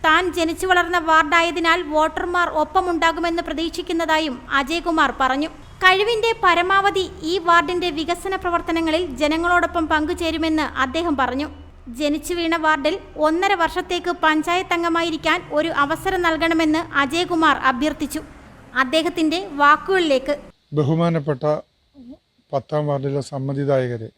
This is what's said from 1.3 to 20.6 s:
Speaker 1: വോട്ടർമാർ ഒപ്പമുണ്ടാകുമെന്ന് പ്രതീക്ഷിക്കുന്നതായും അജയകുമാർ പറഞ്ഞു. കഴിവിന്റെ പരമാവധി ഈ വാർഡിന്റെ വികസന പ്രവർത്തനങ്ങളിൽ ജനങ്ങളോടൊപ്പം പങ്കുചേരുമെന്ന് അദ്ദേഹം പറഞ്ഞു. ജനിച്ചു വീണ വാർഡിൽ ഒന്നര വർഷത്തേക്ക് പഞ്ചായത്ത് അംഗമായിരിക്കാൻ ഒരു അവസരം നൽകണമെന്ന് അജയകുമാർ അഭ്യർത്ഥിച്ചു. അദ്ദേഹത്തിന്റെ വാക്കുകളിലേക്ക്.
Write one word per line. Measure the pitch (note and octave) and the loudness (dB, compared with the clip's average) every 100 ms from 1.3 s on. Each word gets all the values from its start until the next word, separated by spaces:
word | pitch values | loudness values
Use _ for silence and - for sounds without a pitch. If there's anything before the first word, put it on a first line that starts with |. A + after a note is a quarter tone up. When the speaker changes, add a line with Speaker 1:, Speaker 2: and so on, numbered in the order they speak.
| E4+ E4+ F4 E4 E4+ D#4 | 2 2 0 2 2 2
Speaker 1:
വോട്ടർമാർ | D4+ D#4+ D#4+ F#4 F4 E4+ - | 0 0 0 -2 0 0 0
ഒപ്പമുണ്ടാകുമെന്ന് | D4+ F#4+ F4+ E4+ E4 E4 E4+ E4+ E4+ | 0 0 0 0 0 0 -2 -2 -4
പ്രതീക്ഷിക്കുന്നതായും | D4 E4 E4+ - E4 E4 D#4 D#4+ B3 - C#4 | -4 -4 -6 -6 -4 0 0 0 -6 -4 -2
അജയകുമാർ | C4+ E4 E4+ D#4+ C#4+ A#3 | 0 -2 -2 2 0 2
പറഞ്ഞു. | C4 C4+ D#4 - - - | -2 0 -4 -8 -20 2
കഴിവിന്റെ | F#4 F#4+ G#4 A4+ A4+ A4+ | 4 4 2 2 0 2
പരമാവധി | F#4+ E4+ F4+ G4 G4 G4+ F#4 - D#4 | 2 4 4 2 2 0 -4 -6 -4
ഈ | F4+ E4 | -2 4
വാർഡിന്റെ | E4+ D#4 F4+ F4 D4 | 4 4 -2 -2 -4
വികസന | D#4+ F4 G4 F#4+ | -4 -4 -4 -4
പ്രവർത്തനങ്ങളിൽ | F#4 E4+ E4+ E4 E4 D#4 F4+ B3+ | -2 -2 -2 -2 0 0 -2 -2
ജനങ്ങളോടൊപ്പം | D4 D#4+ F4 F4 E4+ E4+ D#4+ | 0 0 2 2 2 -2 0
പങ്കുചേരുമെന്ന് | D#4 D4+ F4 E4+ D#4+ D#4+ D#4 D4 - C4 | 0 0 -2 -2 -2 0 0 -2 -2 -2
അദ്ദേഹം | D4 E4 C#4 | -2 -2 0
പറഞ്ഞു. | B3+ B3+ D#4 - - - - A#3+ | 0 -2 -6 -10 -20 -20 -18 -4
ജനിച്ചു | D4 D4 C#4+ F4 | -2 -2 -4 -4
വീണ | E4+ E4+ D#4 | -2 0 2
വാർഡിൽ | D#4 C#4+ F#4+ - - D4+ | 2 0 -2 -8 0 0
ഒന്നര | E4 G4 G4 | 2 2 2
വർഷത്തേക്ക് | E4 F4+ F4+ F4+ F4 F4 D#4+ | 0 -2 -4 -4 -2 0 2
പഞ്ചായത്ത് | D#4 D#4 F4 F#4 F4 | 2 0 -2 0 -2
അംഗമായിരിക്കാൻ | E4+ E4+ E4+ D#4+ D#4+ F4 - D4 | 0 0 -2 -2 0 -2 0 -2
ഒരു | D#4+ - | -2 0
അവസരം | C#4+ D#4 F#4+ F#4 F4 | 0 0 -2 0 0
നൽകണമെന്ന് | D#4+ E4 E4 D#4+ D#4 E4+ C#4 | 0 0 2 2 0 0 -2
അജയകുമാർ | C#4 D#4+ F4 E4+ D#4+ C#4 - | 0 -2 -2 2 2 2 0
അഭ്യർത്ഥിച്ചു. | B3+ D4+ D4+ D4 D4+ - - - - - B3 | 0 -2 -2 -6 -8 -10 -20 -20 -20 -8 -2
അദ്ദേഹത്തിന്റെ | C4 D#4 E4 E4+ D#4+ E4 G4 C#4+ | 0 2 0 0 0 0 -4 2
വാക്കുകളിലേക്ക്. | C#4+ D4+ D4+ F#4+ E4 C4 C4+ C#4+ - _ | 4 4 2 2 4 2 0 -6 -6 _